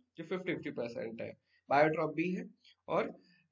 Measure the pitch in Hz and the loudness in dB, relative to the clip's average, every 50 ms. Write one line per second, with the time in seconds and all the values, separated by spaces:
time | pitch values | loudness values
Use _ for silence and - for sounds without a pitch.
0 | _ _ - 165 165 - 190 180 - 175 143 123 - 147 120 123 120 117 117 117 | _ _ -14 -12 -6 -4 -4 -4 -2 -2 -4 -2 -4 -6 -4 -4 -6 -6 -6 -6
1 | 113 113 113 113 107 107 110 _ _ _ _ _ _ - 131 143 151 156 156 170 | -8 -8 -6 -8 -8 -10 -10 _ _ _ _ _ _ 4 6 6 8 6 6 2
2 | 156 151 143 156 170 180 185 214 233 - - _ _ - _ _ - - - 190 | 0 0 0 -2 -2 0 -2 -4 -6 -10 -14 _ _ -20 _ _ -6 -2 0 0
3 | - - - - - _ _ _ _ - | 0 -2 -6 -12 -20 _ _ _ _ -6